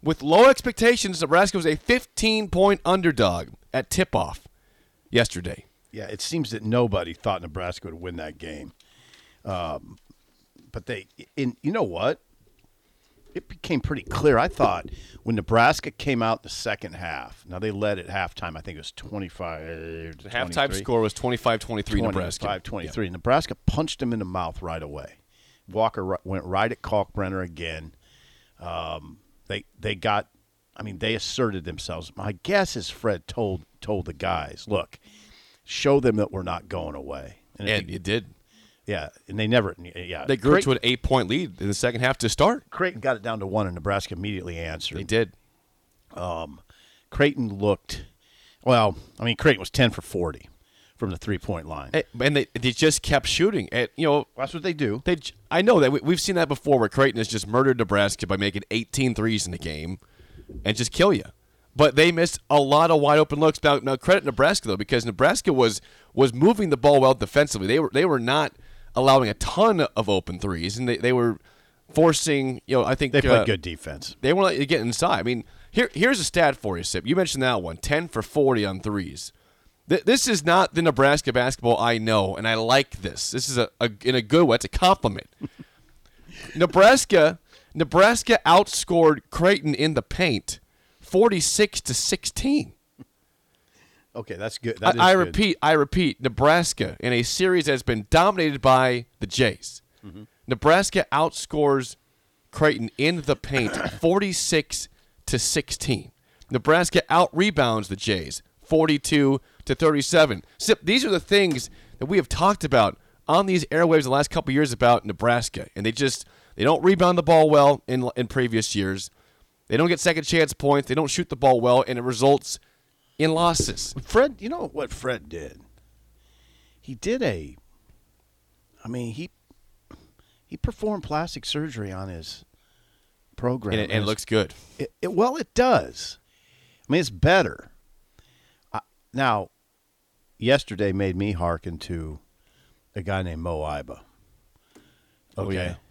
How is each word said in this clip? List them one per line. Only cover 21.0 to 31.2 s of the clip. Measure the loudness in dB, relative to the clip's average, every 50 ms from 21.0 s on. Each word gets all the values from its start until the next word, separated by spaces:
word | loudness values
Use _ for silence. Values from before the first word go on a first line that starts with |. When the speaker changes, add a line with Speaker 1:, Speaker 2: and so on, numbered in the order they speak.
Speaker 1:
was | 0 0 -2
twenty-five | -4 -4 -4 -4 -2 -2 -2 -2 -2
twenty-three | -4 -6 -6 -6 -6 -2 -2 -2
Nebraska. | -2 0 -2 -4 -6 -6 -8 -8 -8
Speaker 2:
Twenty-five | -8 -8 -8 _
twenty-three. | -12 -12 -12 -12 -10 -6 -6 -6
Speaker 1:
Yeah. | -6
Speaker 2:
Nebraska | -6 -6 -2 0 0 0 0 -2 -10 _ _ -2
punched | -2 -2 -4 -4 -6 -6
them | -4 -4
in | -4 -4
the | -6
mouth | -6 -6 -6 -6 -6 -8 -10 -10
right | -10 -10 -10
away. | -10 -12 -14 -14 -16 -16 -20 _ _ _ _ _ _ _ _ _ _ -10
Walker | -4 -2 -2 -2 -2 -4 -6
ri-, | -6 -6 -6 _
went | -8 -8 -8 -6
right | -4 -2 -2 -2 -2
at | -4 _
Kalkbrenner | -8 -4 -2 -2 -2 -4 -6 -6 -6 -6 -6 -6 -8
again. | -10 -10 -12 -10 -10 -10 -10 -14 -16 _ _ _ _ _ _ _ _ _ _ _ _ _ _
Um, | -14 -12 -10 -10 -8 -8 -10 -12 -14 -18 -20 _ _ _ _ _ _ _
they, | -12 -12 -12 _ _ _
they | -8 -8 -8
got, | -4 -2 0 0 0 -2 _ _ _ _ _ _ _ _ _ _
I | -14 -14
mean, | -12 -10 -6
they | -4 -4 -4
asserted | -4